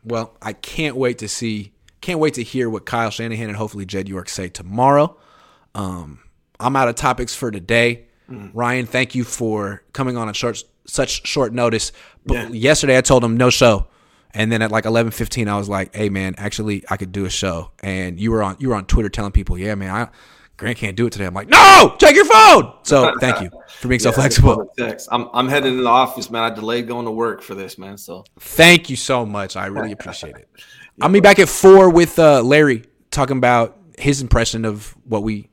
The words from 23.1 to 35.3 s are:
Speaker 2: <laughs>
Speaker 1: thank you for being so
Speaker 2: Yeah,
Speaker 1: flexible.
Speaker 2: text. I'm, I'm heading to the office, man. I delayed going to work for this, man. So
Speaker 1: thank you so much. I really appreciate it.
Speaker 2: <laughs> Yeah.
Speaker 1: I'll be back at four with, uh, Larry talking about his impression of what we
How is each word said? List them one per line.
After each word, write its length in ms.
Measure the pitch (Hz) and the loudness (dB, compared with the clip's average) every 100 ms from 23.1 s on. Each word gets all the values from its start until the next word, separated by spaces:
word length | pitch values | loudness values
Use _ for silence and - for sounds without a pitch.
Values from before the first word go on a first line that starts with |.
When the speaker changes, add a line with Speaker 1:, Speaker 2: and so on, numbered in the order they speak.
| 117 | 0
Speaker 2:
<laughs> 40 | |
Speaker 1:
thank 200 | 127 - | -4 -4
you 80 | 90 - - - | -8 -14 -20 -12
for 80 | 123 | -4
being 100 | 127 | 0
so 100 | 120 | 0
Speaker 2:
Yeah, 60 | 107 | 0
Speaker 1:
flexible. 540 | 135 - - 110 101 - | 2 4 4 4 -4 -8
Speaker 2:
text. 320 | 117 - - | -8 -8 -6
I'm, 180 | 117 - | -6 -4
I'm 160 | 120 131 | -4 -2
heading 300 | 143 131 127 | -2 -2 -2
to 40 | |
the 60 | 123 | 2
office, 420 | 120 131 - 110 | 2 0 -4 -10
man. 120 | 117 | -6
I 120 | 113 | -6
delayed 320 | 107 110 120 117 | -6 -6 -6 -6
going 200 | 120 117 | -8 -8
to 40 | |
work 300 | 110 117 98 | -6 -6 -6
for 140 | - | -14
this, 240 | 98 95 - | -14 -14 -16
man. 180 | 95 98 | -18 -18
So 260 | - 90 - _ | -18 -18 -20 _
Speaker 1:
thank 520 | - - 165 175 170 | -10 4 4 4 0
you 60 | 127 | -10
so 280 | - 127 | -4 -4
much. 320 | 110 104 98 95 | -4 -8 -10 -10
I 100 | 98 | -10
really 260 | 101 110 | -10 -10
appreciate 440 | 104 - - 80 - | -12 -16 -16 -18 -20
it. 120 | _ | _
Speaker 2:
<laughs> 60 | _ _ - - _ | _ _ -20 -20 _
Yeah. 60 | 151 | 2
Speaker 1:
I'll 60 | |
be 80 | 196 | 6
back 180 | 202 196 | 6 6
at 100 | 185 | 4
four 400 | - 190 190 185 | 6 10 10 10
with, 300 | 165 170 - | 6 2 4
uh, 240 | 160 139 | 4 4
Larry 400 | 120 147 151 117 - _ _ | 4 4 4 0 -6 _ _
talking 240 | - 135 131 | -4 -2 0
about 400 | 123 123 117 _ _ - | 2 2 0 _ _ -6
his 220 | 143 139 | -2 -2
impression 440 | 123 120 113 113 113 | 2 2 2 -4 -6
of 280 | 104 104 - | -8 -14 -20
what 180 | - 110 | -6 -6
we 260 | 107 | -4